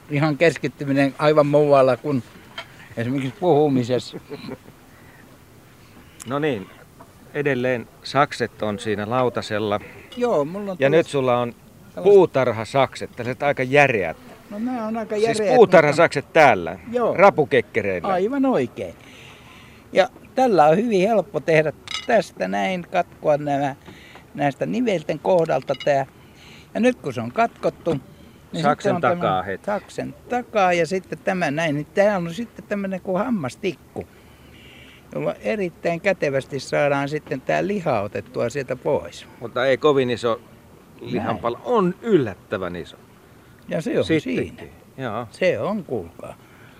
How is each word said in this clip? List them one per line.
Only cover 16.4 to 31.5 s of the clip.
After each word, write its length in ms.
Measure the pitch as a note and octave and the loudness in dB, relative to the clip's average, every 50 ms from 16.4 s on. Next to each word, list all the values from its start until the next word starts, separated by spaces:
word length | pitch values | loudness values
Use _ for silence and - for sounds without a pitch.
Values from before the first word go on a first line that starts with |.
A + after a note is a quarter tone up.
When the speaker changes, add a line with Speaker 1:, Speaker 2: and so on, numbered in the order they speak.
| D#3 C3+ A2+ F#2+ E2+ D#2+ F2 F#2 F2 A#3+ | 8 8 8 6 2 -6 -8 -10 -10 -6
Speaker 1:
Joo. 220 | A3 B3 A#3 G3 C3 - | -4 -2 0 0 4 6
Speaker 2:
rapukekkereillä. 880 | F3+ G3+ - E3 D3+ A#2 - B2+ G#2+ - - A#2 G2 G2+ F#2+ F2+ E2 - F#3+ | 6 6 6 6 2 2 2 0 0 0 -2 -4 -2 -2 -2 -2 -2 -2 -2
Speaker 1:
Aivan 320 | F3+ F#3 A3 C4+ C#4 C4+ | 0 0 -2 0 0 0
oikein. 500 | C4+ B3 E3+ C3 A#2+ - - G#2 F2 - - - - - - - - - - - - - - - - - - - - - | 2 2 2 0 -2 -4 -8 -12 -12 -12 -16 -20 -20 -20 -20 -20 -20 -20 -20 -20 -20 -20 -20 -20 -20 -20 -20 -16 -6 0
Ja 160 | F#3+ F#3 - - - - - - | 0 0 0 -2 -14 -20 -10 -2
tällä 300 | - C4 C4 G#3+ E3+ D3 | 0 0 2 4 6 6
on 120 | D3+ D#3 F#3+ | 6 6 4
hyvin 300 | A#3 B3 A3 F#3 F3 G#3 | 2 2 2 2 2 2
helppo 320 | A#3 G#3 E3 - - D3+ | 2 0 0 -2 -4 -6
tehdä 340 | C3+ - D#3+ D#3 D#3 D#3 - - - - - - - - | -2 2 2 2 2 2 -2 -8 -12 -12 -12 -10 -4 0
tästä 400 | B3 G#3+ E3+ - - - F#3+ F#3 | 0 0 0 0 -6 -8 -6 -4
näin, 400 | F#3+ G3+ G3+ F#3+ F#3 F3+ E3+ - | -4 -2 -2 -2 -4 -6 -8 -4
katkoa 460 | - F#3 F3 - - - - D#3+ D3+ C#3+ | -2 -2 -2 -4 -6 -8 -2 0 0 0
nämä 380 | D3 C#3+ C#3+ C#3 C#3+ C#3 C3 - - - - - - - - - - - - | 0 -2 -2 -2 -2 -4 -6 -8 -14 -20 -20 -20 -20 -20 -20 -20 -20 -16 -8
näistä 320 | - D3 C#3+ C3+ - D3 | -4 -2 -2 -2 -2 -4
nivelten 540 | C3+ F3+ A3 B3+ A#3 G3+ E3+ D#3 - E3+ D3 | -4 -4 -2 -2 -2 -2 -2 -2 -4 -6 -4
kohdalta 540 | - G3 F#3+ F3 E3 D#3+ D#3 D3 C3+ - C#3 - - | 0 2 2 2 2 2 0 -2 -2 -4 -6 -4 -2
tää. 200 | D3 C#3+ C3+ C3+ - - - - - - - - - - - - - - | 0 0 0 -2 -4 -10 -20 -20 -20 -20 -20 -20 -20 -20 -20 -18 -10 -4
Ja 60 | F#3+ | 0
nyt 180 | G#3 B2+ B3+ - | 0 0 0 0
kun 140 | - D3 A#2+ | -6 -10 -8
se 80 | B2 | -6
on 100 | A2+ A#2 | -8 -6
katkottu, 680 | - - A3+ A#3 - - - F3+ D#3 - - F3 D#3+ C3+ - - - - - - - - - - | -2 -2 -2 -2 -2 -4 -6 -6 -6 -4 -4 -4 -4 -4 -6 -12 -20 -20 -20 -20 -20 -20 -20 -12
niin 120 | - E3+ D#3+ | -6 -2 0
Speaker 2:
Saksen 280 | C#3+ D3+ - - G3+ F#3+ | 0 0 0 0 -2 0
Speaker 1:
sitten 160 | F3 E3 B2 | 2 2 0
on 60 | F3 F3 | 0 0
Speaker 2:
takaa 120 | F3 G#2+ | 0 0
Speaker 1:
tämä 120 | F#2+ F#2 F2+ | 0 0 -2
Speaker 2:
heti. 220 | G2 F#2+ - - | -4 -6 -8 -6
Speaker 1:
saksen 500 | - G#3 G3 - - - - B2+ C3 C3 - - - | -6 -6 -6 -6 -10 -10 -10 -10 -10 -10 -14 -10 -6
takaa 440 | - B3 A#3+ - - A3 F#3+ F#3 F3+ | -6 -6 -6 -4 -2 0 2 2 2
ja 120 | F3 E3 D3+ | 2 0 0
sitten 320 | F#3+ F#3+ F#3 - - D#3 | -2 -6 -6 -8 -12 -8
tämä 320 | - - F#3+ F3+ F3 D3 | -6 -4 -4 -2 -2 -2